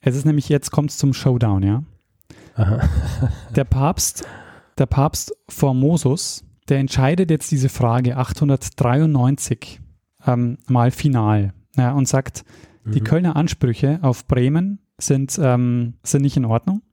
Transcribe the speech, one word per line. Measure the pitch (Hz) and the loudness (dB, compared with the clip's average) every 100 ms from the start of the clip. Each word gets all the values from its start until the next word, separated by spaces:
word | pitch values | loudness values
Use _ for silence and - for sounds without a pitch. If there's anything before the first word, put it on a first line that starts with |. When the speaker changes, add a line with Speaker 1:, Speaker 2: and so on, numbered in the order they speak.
Speaker 1:
Es | - 127 | 0 0
ist | 143 | 0
nämlich, | 151 - | 0 0
jetzt | 143 - | -2 0
kommt's | - 147 - | -2 -2 0
zum | 143 | 0
Showdown, | 131 - 123 113 98 | 0 0 2 2 2
ja? | 98 107 156 - _ _ _ - - - | 2 0 -4 -18 _ _ _ -20 -16 -2
Speaker 2:
Aha. | 98 107 - - - - | 0 2 2 0 -2 -2
<laughs> | 123 - - - | -4 -4 -4 -2
Speaker 1:
Der | 135 | 0
Papst, | 131 135 127 - - - - - - _ - | 0 0 0 -4 -6 -16 -18 -20 -20 _ -4
der | 131 | 0
Papst | - 143 - - - - | 2 0 -2 -12 -14 -16
Formosus, | - 139 127 139 165 131 147 - - - _ - | -2 0 2 2 2 0 -2 -4 -10 -16 _ -2
der | 139 | -2
entscheidet | 135 - 131 175 185 | 0 0 2 2 2
jetzt | 156 - | 0 0
diese | 143 131 | 0 0
Frage | - 123 117 123 131 | 0 0 2 0 -2
achthundertdreiundneunzig, | 123 - 147 135 - - 120 127 160 139 123 139 - 131 - - - _ _ _ - | -4 -2 0 0 -2 -2 0 2 2 4 2 0 -2 -6 -8 -20 -20 _ _ _ -2
ähm, | 123 120 123 - | 0 -2 -4 0
mal | 127 120 | 2 2
final, | - 151 127 107 107 98 - _ - | 2 0 2 2 2 0 -6 _ -2
ja, | 123 | 0
und | 139 131 | 0 0
sagt, | 135 135 - - - - _ - | 0 -2 -12 -20 -20 -20 _ -4
die | 107 | -2
Speaker 2:
Mhm. | 110 | 0
Speaker 1:
Kölner | 160 175 147 | 0 2 0
Ansprüche | 147 - 131 113 135 156 | -2 0 -2 0 0 0
auf | 151 120 - | 0 -2 -2
Bremen | 127 123 156 190 202 _ _ | 0 2 2 -2 -6 _ _
sind, | - 135 135 - | -2 0 0 -2
ähm, | 139 123 123 120 120 120 | 0 2 2 0 -2 -8
sind | - 147 | -2 0
nicht | 139 143 | 2 0
in | 120 | 0
Ordnung | 113 - 196 - | 0 0 -4 -6